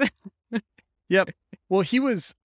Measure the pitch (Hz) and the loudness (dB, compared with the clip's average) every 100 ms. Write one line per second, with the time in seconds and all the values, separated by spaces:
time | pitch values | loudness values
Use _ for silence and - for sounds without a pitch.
0 | 277 - 196 - _ 226 - _ _ _ | -4 -4 -20 -20 _ -8 -8 _ _ _
1 | _ 190 180 - _ - _ 190 - 247 | _ 0 0 -6 _ -20 _ -2 2 0
2 | 269 208 - - | 0 -2 -4 -12